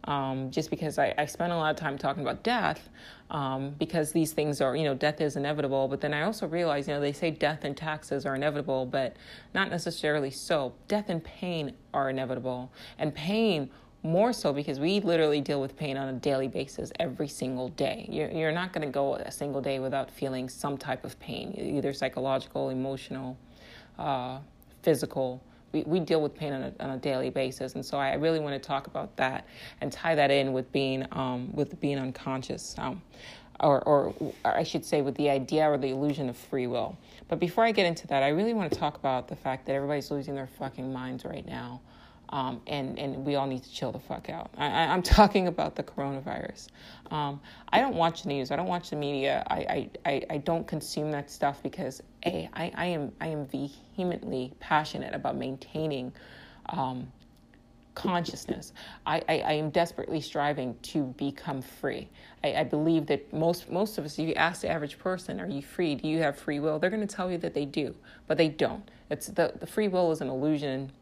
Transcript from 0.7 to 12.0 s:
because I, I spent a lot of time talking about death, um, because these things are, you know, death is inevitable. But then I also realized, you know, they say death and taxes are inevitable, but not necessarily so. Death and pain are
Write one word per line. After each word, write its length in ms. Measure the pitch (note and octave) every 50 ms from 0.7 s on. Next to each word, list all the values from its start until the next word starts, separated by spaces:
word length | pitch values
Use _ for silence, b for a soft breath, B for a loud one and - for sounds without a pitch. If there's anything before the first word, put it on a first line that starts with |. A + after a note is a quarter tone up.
because 260 | - - E3 D#3 -
I, 160 | - C#3+ - - -
I 80 | D3
spent 260 | C#3+ - - E3+ F3 F3
a 20 |
lot 140 | E3 D#3 D#3
of 60 | D#3
time 240 | D3+ E3 D3 C#3 C#3+
talking 240 | - C3+ C#3 - C#3+
about 180 | B2 A#2+ -
death, 480 | - A3 B3 A#3+ F#3 D#3 D#3 - - - B B B B B B B -
um, 400 | - D3+ C#3 C3 C3+ C3+ C3+ C#3 D3
because 340 | D3 D#3+ D#3 - E3+ D3+ D3
these 200 | - E3+ D#3+ D3+
things 280 | - - D3 D3+ C#3+ C#3
are, 160 | E3+ - C#3+
you 80 | D3+ D#3+
know, 120 | D3 C3+
death 260 | B2+ - D3+ D3+ -
is 140 | E3 D3 C#3
inevitable. 520 | D3 C#3 C#3+ D3+ D3 C#3+ C3 C#3 C3+ C3+
But 140 | C3 C#3 C#3+
then 140 | - D3 D3+
I 80 | D3 D#3
also 240 | G3+ A3 - G3+
realized, 400 | D#3 D#3+ F3 F3 E3 C#3+ C#3+ C#3+
you 80 | D#3 D3
know, 40 | C#3+
they 140 | C#3+ C#3+ C#3+
say 160 | - - E3
death 360 | D#3 - - D3 D#3 D3+ -
and 120 | C#3+ C#3+
taxes 480 | - D#3+ D#3 D#3 D3+ - - C#3+ C#3 A#2+
are 80 | C#3 C3+
inevitable, 540 | C3 C#3+ D3+ C#3+ D3 C#3 - C3+ C3 C3
but 280 | B2+ C3 C#3 C3 A#2 - B B B B B B B -
not 160 | F#3 G3 -
necessarily 640 | - E3+ - F3 E3 - - D3+ D3+ D3+ C#3 C#3
so. 420 | C#3 - - - F3 D3+ C3+ B2 - - -
Death 220 | - G3+ G#3 G#3 -
and 140 | F3 E3 D#3+
pain 520 | - - - - F3+ F3 D#3+ D3 C3+ A#2 - - - -
are 160 | C#3+